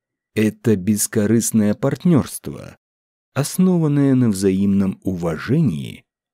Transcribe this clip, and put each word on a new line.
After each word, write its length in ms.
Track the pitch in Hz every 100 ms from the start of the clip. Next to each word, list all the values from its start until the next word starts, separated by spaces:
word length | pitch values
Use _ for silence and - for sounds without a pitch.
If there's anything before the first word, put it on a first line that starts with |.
| _ _ _
это 420 | - 107 - 117 101
бескорыстное 960 | 92 104 - 113 101 117 - 110 104
партнёрство, 1040 | 104 139 127 180 147 - - - 67 50 - _ _ _ _ _
основанное 800 | - 147 - 185 175 156 143 139
на 160 | 127 120
взаимном 680 | 95 98 95 101 98 95 -
уважении 1040 | 101 90 85 76 - 151 143 73 60 50 _ _ _